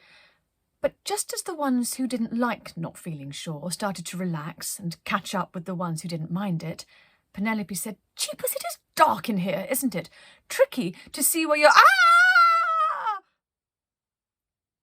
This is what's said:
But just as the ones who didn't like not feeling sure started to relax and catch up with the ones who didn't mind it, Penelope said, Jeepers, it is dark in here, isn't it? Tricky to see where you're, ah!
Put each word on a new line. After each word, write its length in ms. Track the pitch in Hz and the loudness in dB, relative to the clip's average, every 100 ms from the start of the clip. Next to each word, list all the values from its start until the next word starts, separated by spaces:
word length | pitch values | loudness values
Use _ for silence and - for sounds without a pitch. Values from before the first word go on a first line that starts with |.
| _ _ _ _ _ _ _ _ | _ _ _ _ _ _ _ _
But 220 | 285 - | -6 -6
just 280 | - 415 - | -6 -6 -6
as 100 | 453 | -8
the 120 | - | -8
ones 400 | 339 285 254 240 | -4 0 0 -2
who 120 | - 254 | -4 -4
didn't 300 | 247 226 233 | -4 -4 -2
like 400 | 240 226 - - | -2 -4 -10 -10
not 220 | 165 - | -10 -10
feeling 320 | - 156 139 | -12 -12 -12
sure 400 | 143 - 151 180 | -12 -10 -10 -8
started 340 | 175 208 185 170 | -6 -6 -8 -10
to 120 | 175 | -8
relax 600 | 185 165 151 165 - - | -6 -6 -8 -12 -12 -10
and 240 | 175 165 | -8 -10
catch 300 | - 202 - | -4 -4 -4
up 200 | 202 175 | -6 -6
with 100 | - | -8
the 100 | 170 | -8
ones 280 | 180 180 160 | -6 -4 -6
who 60 | 180 | -6
didn't 220 | 170 160 | -8 -6
mind 320 | 175 202 165 | -6 -4 -4
it, 220 | 160 - - _ _ _ _ | -6 -10 -14 _ _ _ _
Penelope 420 | - 208 226 202 | -6 -2 -2 -4
said, 220 | 190 - 196 _ - | -8 -8 -12 _ -10
Jeepers, 360 | - 605 508 | -8 -6 -6
it 100 | 539 698 | -6 -8
is 80 | 659 _ | -10 _
dark 340 | - 311 220 - | 2 2 2 -2
in 100 | 208 | -2
here, 280 | 180 185 196 | -2 -4 -4
isn't 240 | 262 262 | -4 -2
it? 160 | 185 - - - _ - | -4 -8 -14 -20 _ -10
Tricky 460 | - 539 - 202 160 - | 0 0 0 -6 -6 -12
to 100 | - | -4
see 240 | 294 330 320 | -2 0 0
where 100 | 302 | 4
you're, 140 | 294 | 6
ah! 1500 | - 539 762 698 679 719 719 679 659 659 659 640 554 466 403 - _ _ _ _ _ _ _ _ _ _ _ _ _ _ _ | 8 8 8 8 8 8 6 6 6 2 0 -2 -2 -6 -8 -10 _ _ _ _ _ _ _ _ _ _ _ _ _ _ _